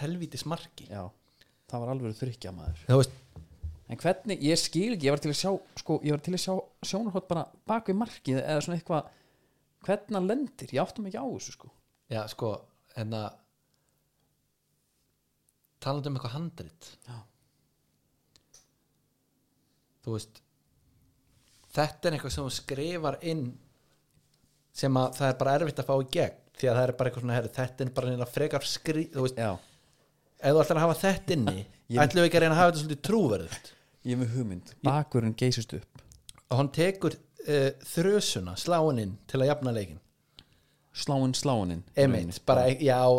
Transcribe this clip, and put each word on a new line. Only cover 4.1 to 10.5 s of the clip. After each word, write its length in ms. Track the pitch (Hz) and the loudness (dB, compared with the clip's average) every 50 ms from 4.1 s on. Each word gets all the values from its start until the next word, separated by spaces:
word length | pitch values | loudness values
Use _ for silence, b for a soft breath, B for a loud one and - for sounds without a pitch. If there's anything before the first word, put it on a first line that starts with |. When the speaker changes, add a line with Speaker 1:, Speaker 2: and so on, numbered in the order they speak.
| 190 190 - 214 185 - | 0 0 -2 -6 -4 0
Speaker 2:
ég 160 | 139 147 170 160 | 2 2 2 2
skil 380 | - - - 160 196 240 240 | 0 0 0 0 0 0 -2
ekki, 100 | 170 131 | 0 2
ég 60 | 139 147 | 2 2
var 80 | 143 | 2
til 80 | - 151 | 0 -2
að 80 | 143 - | -2 -2
sjá, 140 | - 196 196 185 - - - - | -2 -2 -2 -2 -6 -12 -18 -12
sko, 220 | - - 156 - | -4 -2 -2 0
ég 80 | - 151 | 0 0
var 80 | 147 147 | -2 -2
til 160 | - 175 180 | -2 -4 -4
að 80 | 175 | -4
sjá 120 | - 190 190 185 - - _ - | -2 -2 -4 -4 -6 -10 _ -12
sjónarhort 460 | - - - 196 233 214 175 190 - - | -8 -4 -4 -2 -2 -2 -4 -4 -4 -2
bara 160 | 170 160 139 - - _ - | -4 -4 -4 -6 -12 _ -4
bak 220 | - 220 226 220 | -2 -2 -2 0
við 80 | 196 185 | -2 -2
markið 460 | 202 240 220 - - - 139 131 135 | -2 -2 -4 -6 -8 -4 -2 -2 0
eða 220 | 131 - 156 147 160 | 0 0 0 0 0
svona 140 | 170 170 165 | -2 -4 -6
eitthvað, 320 | - - 165 147 - b b b b b b b b b b b b b _ _ - | -2 -2 -2 -2 -2 b b b b b b b b b b b b b _ _ -2
hvernig 300 | - 202 208 208 - 214 | -2 -2 -2 -2 -4 -2
hann 100 | 190 180 | -2 0
lendir, 460 | 190 226 294 277 - | 0 0 -2 -2 -6